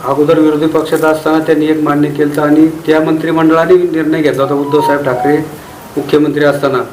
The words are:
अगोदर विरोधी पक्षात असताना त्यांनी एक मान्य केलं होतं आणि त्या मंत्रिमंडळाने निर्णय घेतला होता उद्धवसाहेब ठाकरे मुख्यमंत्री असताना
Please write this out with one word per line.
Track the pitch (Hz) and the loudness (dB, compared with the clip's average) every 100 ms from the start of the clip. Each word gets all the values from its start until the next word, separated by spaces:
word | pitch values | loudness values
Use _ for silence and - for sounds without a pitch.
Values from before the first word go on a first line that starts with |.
अगोदर | 123 139 151 160 | -2 0 2 2
विरोधी | 156 151 156 | 2 0 0
पक्षात | 160 156 160 156 | -2 -2 0 0
असताना | 156 160 156 | 0 0 -2
त्यांनी | 156 156 151 | 0 0 0
एक | 156 | 0
मान्य | 151 143 147 | 0 0 -2
केलं | 147 147 | 0 -2
होतं | - | 0
आणि | 147 151 160 | 2 4 2
त्या | 156 - 156 | 0 0 0
मंत्रिमंडळाने | 160 160 160 160 160 160 165 | 2 -2 -2 0 2 2 4
निर्णय | 180 175 160 156 160 | 4 2 -2 -2 0
घेतला | 147 131 | 0 0
होता | 139 143 | 0 -2
उद्धवसाहेब | 143 147 139 143 143 | 0 0 2 0 -2
ठाकरे | 123 135 151 151 - - - - - | -2 0 0 -2 -12 -18 -20 -10 -8
मुख्यमंत्री | 135 151 147 143 147 | 0 0 0 0 0
असताना | 143 139 127 120 | 0 -2 -2 -6